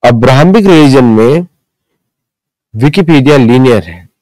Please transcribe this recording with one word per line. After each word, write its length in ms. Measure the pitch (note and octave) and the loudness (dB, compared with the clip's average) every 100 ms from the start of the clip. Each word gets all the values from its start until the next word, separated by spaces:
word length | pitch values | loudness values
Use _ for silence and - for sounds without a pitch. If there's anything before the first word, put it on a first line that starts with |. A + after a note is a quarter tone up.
अब्राहमिक 600 | A#2+ A#2+ B2 C3 E3 G3+ G3 | -2 0 0 0 0 0 0
रिलीजन 380 | E3 D3 C3 | 2 2 2
में 440 | B2 A2 A2+ D#3 F3 _ _ _ _ _ _ _ _ _ _ _ _ A2 | 0 0 0 -2 -6 _ _ _ _ _ _ _ _ _ _ _ _ -4
Wikipedia 720 | C3+ E3+ E3+ D3+ C3 D3 A#2 | -2 -2 0 0 2 0 2
लीनियर 360 | B2+ C3 A2+ | 2 0 -2
है। 260 | E2+ E2+ F2 _ | -4 -20 -20 _